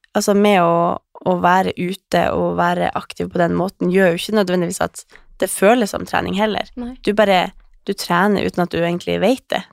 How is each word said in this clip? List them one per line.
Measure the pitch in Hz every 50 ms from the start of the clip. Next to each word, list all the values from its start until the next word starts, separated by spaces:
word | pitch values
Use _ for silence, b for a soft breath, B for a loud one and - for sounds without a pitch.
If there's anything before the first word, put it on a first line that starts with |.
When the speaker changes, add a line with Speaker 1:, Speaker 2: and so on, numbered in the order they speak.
| _ _ -
Speaker 1:
altså | 208 214 220 202
med | 202 208 208 202 185
å, | 170 170 170 170 170 175 - - - _ - - -
å | 185 185 175
være | 180 175 180 190 185 185 -
ute | - 180 175 196 - _ _ - 175 175 - -
og | 175 175 175 175
være | 175 175 175 175 175 175 - -
aktiv | 202 - - - - 180 180
på | - 180
den | 170 170 175
måten, | 175 175 196 - - 170 180
gjør | 180 196 196 175 170
jo |
ikke | 180 - - 208 214 196
nødvendigvis | 180 180 185 175 175 185 -
at | 170 175 - - - b b b b b - -
det | 190 185
føles | - - - 202 240 254 214 196
som | - - 180
trening | - - - - 180 185
heller. | 190 214 220 202 - - - -
Speaker 2:
Nei. | 247 240 240 262 - -
Speaker 1:
Du | 214 208
bare, | 214 214 202 190 180 175 185 - - - _ - _ _
du | - 202
trener | - - - 175 175 190 208 202 185 -
uten | 185 - 185 175
at | 170
du | - 165
egentlig | 170 170 170 175 - 175 175 170
vet | 180 208 269 254 - -
det. | - - 185 -